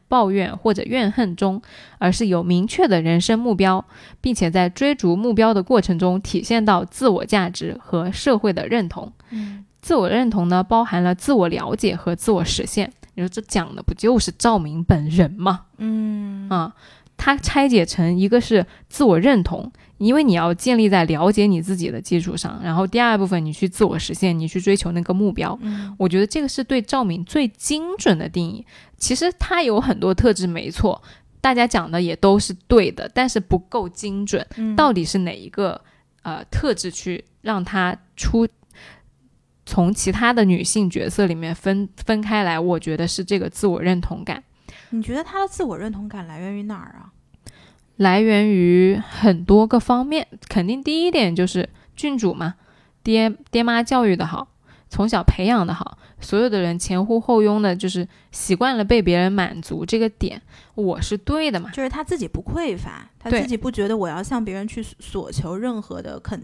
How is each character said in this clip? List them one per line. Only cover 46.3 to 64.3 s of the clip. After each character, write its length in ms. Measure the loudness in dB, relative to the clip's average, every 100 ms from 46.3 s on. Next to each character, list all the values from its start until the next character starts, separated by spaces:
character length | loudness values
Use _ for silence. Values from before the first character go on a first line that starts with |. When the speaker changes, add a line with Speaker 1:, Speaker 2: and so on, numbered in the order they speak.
| -12
Speaker 2:
源 160 | -10 -8
于 60 |
哪 120 | -10 -12
儿 220 | -14 -20
啊？ 160 | -20 _ _ _ -20 -20 _ _ _ 0
Speaker 1:
来 240 | 2 4
源 300 | 4 4 4
于 520 | 4 6 6 6 2 -4
很 380 | 2 2 4 6
多 200 | 6 6
个 140 | 2
方 260 | 2 -2 0
面， 220 | -4 -6 -14 -4
肯 180 | -2 -2
定 160 | -4
第 220 | -4 -2 0
一 40 |
点 240 | 2 0
就 140 | 0 0
是 220 | 0 -4 -10 _ -6
郡 220 | -4 -2
主 160 | -2
嘛， 220 | -2 -8 -8 _ _ _ _
爹， 320 | 0 2 2 -2 -4
爹 140 | 0
妈 180 | 2 0
教 240 | 0 2 2
育 80 |
的 120 | 2 -2
好， 240 | -8 -12 _ _ _ -12
从 180 | -2 0
小 160 | 2
培 220 | 2 2 2
养 200 | 2 0
的 80 |
好， 240 | -4 -10 -14 -20 -18
所 180 | -2 0
有 120 | 2
的 100 | 0
人 180 | -2 -2
前 280 | -2 -2 0
呼 160 | 0
后 200 | 2 4
拥 200 | 4 2
的， 120 | 0
就 140 | 0 -4
是 180 | -4 -6 _ _
习 220 | -10 -4
惯 220 | 0 0 0
了 80 |
被 180 | 2 2
别 160 | 4 2
人 140 | 2
满 300 | 0 -4 -8
足 240 | -10 -8 -4
这 120 | -2
个 120 | -2
点， 320 | -2 -6 -8 _ -20 _ -6
我 240 | -4 -4
是 180 | -4 -6
对 320 | -4 -2 -2
的 80 | -4
嘛。 120 | -8
Speaker 2:
就 120 | -8
是 60 | -8
她 160 | -8
自 140 | -6 -6
己 100 | -6
不 140 | -10
匮 360 | -8 -6 -6 -6
乏， 320 | -10 -16 -20 _
她 120 | -4
Speaker 1:
对。 120 | -2
Speaker 2:
自 60 | -2
己 80 | -6
不 160 | -6
觉 160 | -4 -4
得 80 | -2
我 140 | -4
要 120 | -6
向 220 | -6